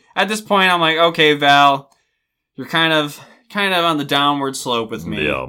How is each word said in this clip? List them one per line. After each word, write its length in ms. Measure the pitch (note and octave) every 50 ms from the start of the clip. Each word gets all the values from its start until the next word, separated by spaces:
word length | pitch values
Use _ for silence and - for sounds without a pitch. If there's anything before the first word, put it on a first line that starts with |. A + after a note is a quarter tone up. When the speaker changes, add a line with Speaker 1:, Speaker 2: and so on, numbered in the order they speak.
| _ _ -
Speaker 1:
at 120 | - G3
this 140 | G3 A3 G#3+
point, 300 | G#3+ - G3+ G3 F#3 F#3 F3+
I'm 80 | F3
like, 160 | E3 D#3+ D#3+
"Okay, 360 | D#3 E3+ E3+ D#3+ E3 D#3 D3+ D3+
Val, 560 | C#3+ C#3+ C#3+ C#3+ C#3+ C#3+ C#3 C#3 C#3 - _ _ _ _ _ _ _ _ _ _ _ _ _ _
you're 100 | - C3
kind 260 | - - E3 E3 E3
of, 280 | D#3+ D#3 D3 D3 D3 - - - - _ _ -
kind 240 | - G3+ G3+ G3 F#3
of 100 | F3 E3+
on 140 | E3+ D#3+ D3
the 40 | C3+
downward 520 | C3+ C#3 C#3+ C#3+ C#3+ C#3+ C#3+ C#3 C#3 C3+
slope 340 | - - C3 A#2+ A#2 A2+ A2
with 160 | A2+ G#2+ E2
me. 220 | F2 - - D#2
Speaker 2:
Yeah. 200 | D2 C#2 C2+ C2